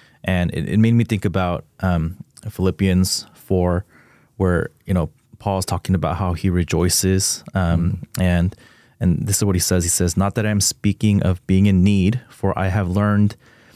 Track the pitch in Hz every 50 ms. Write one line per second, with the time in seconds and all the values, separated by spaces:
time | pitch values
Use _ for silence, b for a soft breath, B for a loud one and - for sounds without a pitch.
0 | B B B B B - 92 90 87 82 - 82 - - - 107 110 113 117 117
1 | 113 - 113 95 - 101 85 95 92 87 87 - - _ _ - - 92 87 82
2 | 80 85 92 - - _ _ - - 110 - - 92 92 85 - 98 95 90 92
3 | 92 - - - - - _ - - - 95 92 87 90 87 87 - b b b
4 | b b b b b b b - 95 92 87 82 - - _ _ _ - 95 90
5 | 80 78 _ _ _ _ - - - 104 98 95 92 - 92 87 - - 92 87
6 | 76 76 87 82 98 90 87 80 - 95 87 90 85 - - 80 87 90 - -
7 | - 92 95 95 95 - - - - - - 95 90 85 85 85 85 92 95 -
8 | - - - - 92 90 87 87 85 95 - B B B B B B B B B
9 | - 92 82 - - 98 98 - 107 101 92 90 - - 92 90 82 85 - -
10 | 90 87 - 92 95 98 - 113 107 107 107 101 101 - - _ - 104 98 -
11 | - 107 101 101 - 95 92 - _ - 95 92 101 104 95 90 90 101 104 98
12 | 90 98 120 127 - _ - - - 98 - - 95 95 87 107 95 87 90 101
13 | 104 104 104 101 104 101 - b b b b b b b b